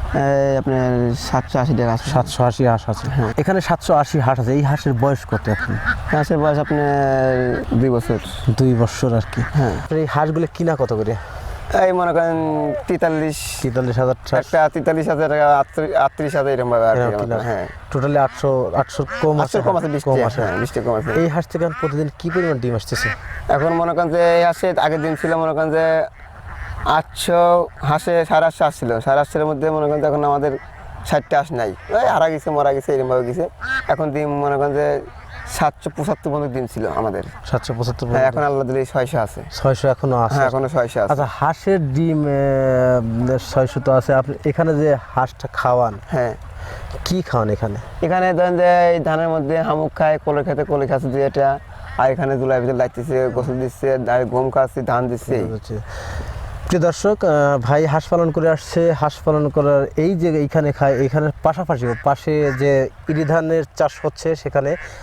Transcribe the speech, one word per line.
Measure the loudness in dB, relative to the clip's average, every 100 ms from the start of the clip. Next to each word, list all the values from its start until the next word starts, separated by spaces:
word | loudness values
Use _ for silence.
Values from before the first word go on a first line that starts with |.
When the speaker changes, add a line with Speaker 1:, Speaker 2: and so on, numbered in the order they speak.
| -4 0
Speaker 1:
এই | 2 2 2 0
আপনার | 0 0 2 2 0 -2
সাতশো | -2 -2 0 0
আশি | 2
টাকা | 2 2
আছে। | 0 0
Speaker 2:
সাতশো | 0 0 0
আশি | 0 2 2
হাঁস | 2 -2
আছে। | -6 -2
Speaker 1:
হ্যাঁ। | -2 0 0
Speaker 2:
এখানে | 0 0
সাতশো | 0 -2 2
আশি | 2 2 2
হাঁস | 2 2
আছে, | 2
এই | 2
হাঁসের | 2 0 0
বয়স | 2 2 0 -2
কত | -2 0
এখন? | -2 -2 -2 -2 -2 -2
Speaker 1:
হাঁসের | 0 2 2
বয়স | 2 2
আপনার | 0 0 2 2 2 2 2 2 0 -2 -2
দুই | 2 2
বছর। | 2 0 -2 -4 -4 0 2
Speaker 2:
দুই | 4
বছর | 4 2 0 0 0
আর | -2
কি। | -4 -2
Speaker 1:
হ্যাঁ। | 0 0 -2
Speaker 2:
আপনার | -4 -2
এই | -2
হাঁসগুলো | 0 0 0 -2
কিনা | -2 0 0
কত | 0
করে? | 0 -2 -4 -6 -12 -10 -10 -2 2
Speaker 1:
এই | 4
মনে | 2 2
করেন | 2 2 0 0 -2 -2 -4 -2
তেতাল্লিশ। | 0 0 0 -2 -4 -8 -6
Speaker 2:
তেতাল্লিশ | -4 -2 0 0
হাজার | 0 0
টাকা। | -2 -2
Speaker 1:
একটা | 2 2 2
তেতাল্লিশ | 2 0 0 0
হাজার | 0 0
টাকা, | 4 4 4
আটত্রিশ, | 2 -2 0 2
আটত্রিশ | 2 0 -2 0
হাজার | 0
এরকম | 0 2
ভাবে | 2 4
আর | 4
কি |
Speaker 2:
এরকম | 2 0
Speaker 1:
আমাদের। | -2 -2
Speaker 2:
কিনা? | -2
Speaker 1:
হ্যাঁ। | -4 -6 -12 -6
Speaker 2:
টোটালি | -4 0 2
আটশো, | 2 0 0 0 0 -2
আটশোর | -2 -4 -6 -2
কম | 0 2
আছে? |
Speaker 1:
আটশোর | 0 0
কম | 0 0
আছে, | 0
বিশ | -2
Speaker 2:
কম | 0 2
Speaker 1:
টাকা। | 0
Speaker 2:
আছে। | 0
Speaker 1:
হ্যাঁ, | -2 -2
বিশ | -4
টাকা | -4 -2
কম | -2
আছে। | 0 0
Speaker 2:
এই | 0
হাঁস | -2 -4
থেকে | -2 -4
এখন | -2
প্রতিদিন | -4 -2 -4 -6
কি | -4
পরিমাণ | -2 0 -2
ডিম | -2 -4
আসতেছে? | -4 -4 -4 -6 -10 -8 -2
Speaker 1:
এখন | 0 2
মনে | 0 0
করেন | 0 0
যে | 2 4 6
এই |
হাঁসের | 4 2 0 2
আগের | 2 0
দিন | -2 -2
ছিল | 0 0
মনে | 0
করেন | 0 0
যে | 2 2 2 -2 -8 -20 -18 -14 -12 -12 -6 0
আটশো, | 0 0 -6 0 4 6 4 2 -4
হাঁসে | -2 0 2 0 2
সাড়ে | 4 2
আটশো | 2 0
আসছিল। | 0 -2 -2
সাড়ে | 2 2
আটশোর | 2 0 -2
মধ্যে | 0 -2
মনে | 0 0
করেন | 0
যে | 0
এখন | 0
আমাদের | 0 0 0 -4 -8 -18 -16 -12 -2
ষাটটা | -2 0 0
হাঁস | 0
নাই। | -2 -4 -6 -2
ওই | 0 2
হারা | 2 2
গেছে, | 0 -2
মরা | 2 2
গেছে, | 2 0 0
এরকমভাবে | 2 0 0
গেছে। | -4 -6 -6 -6 -4 -2
এখন | -2 -2
ডিম | -2 -2 -2
মনে | 0 0
করেন | 0
যে | 0 0 -2 -6 -16 -18 -16 -10 -2
সাতশো | -2 -2 -8 -4
পঁচাত্তর | -4 -4 -2
পর্যন্ত | -2 -2
ডিম | -4 -6
ছিল | -4 -4 -2
আমাদের। | -2 -2 -6 -12 -4
Speaker 2:
সাতশো | -4 -2
পঁচাত্তর | -4 -4 -4 -2
Speaker 1:
হ্যাঁ, | 2
Speaker 2:
পর্যন্ত? | 2 2
Speaker 1:
এখন | 0
আল্লাহ | 0 0
দিলে | -2 -2
ছয়শো | -2 -2 -2
আছে। | -4 -6 -14
Speaker 2:
ছয়শো | -2 0 2 0
এখনো | 0 0 2
আছে? | 2 2
Speaker 1:
হ্যাঁ, | 2
এখনো | 0 -2
ছয়শো | 0 0 0
আছে। | 0
Speaker 2:
আচ্ছা, | 0 -2
হাঁসের | 0 -2 0 0 0 0
ডিম, | 0 2 2
আহ, | 0 2 2 2 2 4 4 2 0 0 0 0 0
ছয়শো | 0 0 0
তো | 2
আছে। | 2 4
আপনি | 2 0 -2 -2
এখানে | 0 2 2
যে | 2 2 0
হাঁসটা | -2 -2 -4 -10
খাওয়ান, | -2 2 2 2 -2 -6
Speaker 1:
হ্যাঁ। | -2 -2 -6 -12 -14 -12 -12 -12 -8 -4
Speaker 2:
কি | -2
খাওয়ান | 0 0 0
এখানে? | 0 -2 -6 -10 -4
Speaker 1:
এখানে | 0 2 2
ধরেন | 2 2 4
যে |
এই | 6 6 6 4
ধানের | 2 0 0
মধ্যে | 0 0 0
হামুক | 0 0 -2 0
খায়, | 2 2 0
কোলে | 0
খেতে | 0 -2
কোলে | 0 0 0
খাচ্ছে | 0 0
দুই | 0
একটা, | 0 2 2 0 -6 -16 -8 0
আর | 0
এখানে | 2 -2 0
জুলাই | 0 0
ভিতরে | 0 0
লাগতেছে, | -2 -4 -2 0 0
গোসল | -2 -2 -2
দিচ্ছে, | -4 -2 -2 0 0
আর | 0 0
গম | 0 0
খাচ্ছে, | 0 0 -2
ধান | -2 0 0
দিচ্ছে। | -4 -4 -4
Speaker 2:
বুঝতে | -4
পেরেছি। | -6 -8 -10 -10 -12 -10 -8 -8 -10 -10 -8 -2
প্রিয় | 2
দর্শক, | 2 2 0 2 2
আহ, | 4 4 2
ভাই | 2 2 2
হাঁস | 0 0
পালন | 2 2
করে | 2 2
আসছে। | 0 0 2 2
হাঁস | 2 0 0 0
পালন | 2 2
করার | 2 4 4 2 0
এই | 0 2
যে | 0
এইখানে | 0 0 2 0
খায়, | 2 2
এইখানের | 2 2 0 0 0
পাশাপাশি | 0 0 -2 -2 -2
ও | 0
পাশে | 0 0 0 0 0 2
যে | 2 2 2 -4 -4
ইরি | -2 0
ধানের | 0 2 0 -2 0
চাষ | -2 0 -6
হচ্ছে, | -4 -4 -2
সেখানে | -2 0 0 -2 -8 -14